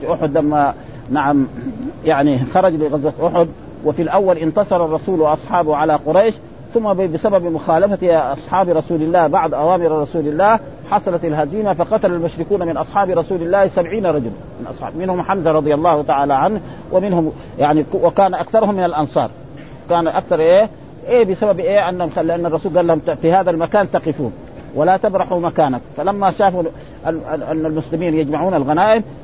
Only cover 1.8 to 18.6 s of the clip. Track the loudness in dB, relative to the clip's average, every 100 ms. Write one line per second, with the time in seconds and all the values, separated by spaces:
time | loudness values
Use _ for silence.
1.8 | -10 -4 0 2 2 2 0 2 2 2
2.8 | 0 -2 -2 -2 0 2 0 -2 -18 -6
3.8 | -4 -2 0 2 2 2 0 0 2 0
4.8 | 2 -2 0 2 2 0 0 0 2 2
5.8 | 2 0 2 2 2 0 -10 -20 -4 -2
6.8 | 0 0 0 0 2 2 0 -2 0 2
7.8 | 2 2 2 2 2 -4 -2 0 2 0
8.8 | 0 -2 2 2 4 2 0 0 2 2
9.8 | 2 0 -2 -2 -2 2 2 2 -2 -16
10.8 | -4 -2 0 -2 -2 -2 -2 -2 -2 0
11.8 | 0 0 0 0 -4 -4 -2 -2 -2 -4
12.8 | -2 0 0 0 0 -2 0 2 2 2
13.8 | -2 -2 0 0 -2 -8 -14 -14 -14 -12
14.8 | -10 -6 -4 -2 -2 0 2 2 2 2
15.8 | 2 2 2 0 2 2 2 -2 -8 -16
16.8 | -2 0 2 0 0 -4 -10 -2 2 2
17.8 | 0 0 2 4 2 2 0 2